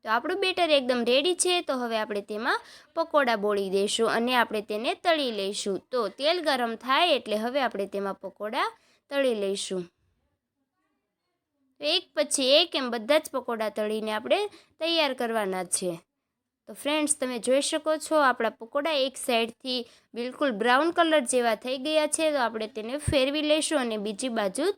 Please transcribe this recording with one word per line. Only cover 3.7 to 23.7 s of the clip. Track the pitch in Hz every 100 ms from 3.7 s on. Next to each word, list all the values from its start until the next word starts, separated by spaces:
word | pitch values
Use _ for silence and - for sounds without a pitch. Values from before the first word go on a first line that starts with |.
| 196 202 - 226
અને | 220 233 254
આપણે | 226 214
તેને | 208 214 254
તળી | 392 359 320 262
લઈશું. | 214 196 202 202 190 _
તો | 247 202
તેલ | - 285 359
ગરમ | 311 262 233 226
થાય | 247 277 349 262
એટલે | - 214
હવે | 233 277
આપણે | 240 208 196
તેમાં | 196 196
પકોડા | 190 190 _ 208 254 427 - _ _ _
તળી | 277 269 220
લઈશું. | 196 196 - 185 175 _ _ _ _ _ _ _ _ _ _ _ _ _ _ _ _ _ _ _
તો | 294
એક | 359 - -
પછી | 294 - 254
એક | 294 349 320
એમ | 254
બધા | 233 214 311
જ | 311
પકોડા | 262 247 226 214
તળીને | 208 214 220 214
આપણે | 214 240 339 415 - _ _
તૈયાર | 320 330 294
કરવાના | 254 233 226 196 185
છે. | 180 - 185 170 _ _ _ _ _ _ -
તો |
ફ્રેન્ડ્સ, | 214 277 302 294 -
તમે | 254 247
જોઈ | 240 269
શકો | 285 311 311 311
છો, | - 311
આપણા | 269 247 226
પકોડા | - 226 285 302
એક | 294 262 262
સાઈડથી | - 233 233 - 262 254 233 - _
બિલકુલ | 220 247 254 285
બ્રાઉન | 202 226 254 330
કલર | 339 330 311
જેવા | 233 254 240 214
થઈ | 247 262
ગયા | 277 311 302
છે. | 302 320
તો | 285
આપણે | 233 226 220
તેને | 226 214 285
ફેરવી | - 294 262 294
લઈશું | 302 311 294